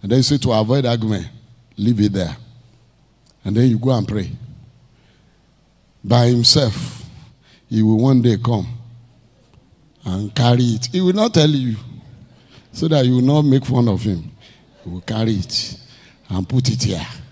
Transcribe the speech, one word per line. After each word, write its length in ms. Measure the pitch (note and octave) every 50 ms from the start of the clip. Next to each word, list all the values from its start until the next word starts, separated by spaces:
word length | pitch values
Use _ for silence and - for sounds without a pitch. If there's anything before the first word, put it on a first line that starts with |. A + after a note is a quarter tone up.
And 100 | - G2
then 100 | A#2 C3
you 20 | B2+
say, 160 | B2 D3 C#3+
to 140 | - C3 A#2
avoid 340 | A2 A2 G#2+ B2+ C#3+ C3
argument, 400 | A#2+ A#2 A#2 A2 A2 G#2+ F#2+ E2 D#2 - - - _ - _ _ _ _
"Leave 240 | - G2+ A2+ A#2+ G#2
it 140 | G#2 G#2 G2
there." 200 | F#2+ F2+ D#2+ D2+ - - - - - _ _ _ _ _ _ _ _ _ _ _ _ _ _ _ _ _
And 100 | G2 G2+
then 140 | A2 B2 C3
you 100 | A#2 G#2
go 120 | A2+ C3
and 180 | C3 A#2 G2+ -
pray. 240 | G#2 G#2 F#2+ - - - - - - - - - _ _ _ _ _ _ _ _ _ _ _ _ _ _ _ _ _ _ _ _ _ _ _ _ _ _ _
By 260 | F#2+ A2+ A#2+ A#2+ A#2+
himself, 760 | B2 A#2+ A#2 A#2+ - D#3 C#3+ A#2 G2+ - - - - - - - - - - - _ _ _ _ _ _ _ _
he 140 | - A2 A2
will 160 | A2 A2 G#2+
one 240 | A#2 C3+ C#3 B2+ A2+
day 160 | A#2+ A2 G2
come 280 | A#2 A#2+ A#2+ G#2+ - - - - - - - - - _ _ _ _ _ _ _ _ _ _ - _ _ _ _ _ _ _ _ _
and 280 | - F#2 F#2+ G#2 G2+ -
carry 300 | - A#2+ A#2+ B2 B2 B2+
it. 240 | A#2+ A2+ G#2+ - - -
He 100 | F3 F#3
will 100 | F3+ F#3
not 220 | G#3 G#3+ A#3+ A3+
tell 160 | E3 D#3 D3+
you, 260 | D3+ C#3 C3 B2 A2+ - - - - - - - - - - - _ - _ _ - - _ _ -
so 160 | - - E3
that 180 | D#3 D3 C3
you 80 | B2 B2+
will 80 | B2 B2+
not 200 | C3 C#3+ D3+ D3+
make 220 | D3 C3 C3+ B2+
fun 240 | - C3 B2 A#2+ A#2
of 140 | G2+ F#2 A#2
him. 280 | G#2+ G2 E2+ D#2 - - - - - - _ _ _ _ _ -
He 60 | F#2
will 100 | F2 F2+
carry 320 | - - A2+ A2 A2+ A2+ A2+
it 420 | G2 F#2 - - - - - - - - - - - - - - _ _ _
and 180 | F#2+ F#2 F#2+
put 220 | - - B2+ - -
it 140 | - B2+ -
here. 240 | G#2 G2 E2 D#2+ - - - - -